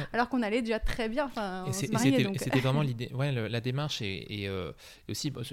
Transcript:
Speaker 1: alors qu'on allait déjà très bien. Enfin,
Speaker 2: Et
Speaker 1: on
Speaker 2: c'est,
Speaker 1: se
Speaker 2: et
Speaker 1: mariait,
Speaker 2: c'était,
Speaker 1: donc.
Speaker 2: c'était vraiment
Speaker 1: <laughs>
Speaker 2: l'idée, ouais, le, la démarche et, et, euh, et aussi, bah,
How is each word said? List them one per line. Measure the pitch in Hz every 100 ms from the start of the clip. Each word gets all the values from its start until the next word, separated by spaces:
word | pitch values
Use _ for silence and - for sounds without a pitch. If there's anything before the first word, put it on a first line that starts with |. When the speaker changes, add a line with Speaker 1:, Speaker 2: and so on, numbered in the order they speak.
| -
Speaker 1:
alors | 220 240
qu'on | 254
allait | 214 226
déjà | 226 220
très | - - 226
bien. | 240 285
Enfin, | 240 202 185 180
Speaker 2:
Et |
Speaker 1:
on |
Speaker 2:
c'est, | 190 139
Speaker 1:
se |
Speaker 2:
et |
Speaker 1:
mariait, | 220 262
Speaker 2:
c'était, | 269
Speaker 1:
donc. | - -
Speaker 2:
c'était | 135 139
vraiment | 127 139
Speaker 1:
<laughs> |
Speaker 2:
l'idée, | 147 117 120
ouais, | 127 143
le, | 127 110
la | 117
démarche | 120 131 147 -
et, | 104 95 - 104
et, | 98
euh, | 95 82 - - - -
et |
aussi, | 104 156
bah, | 123 117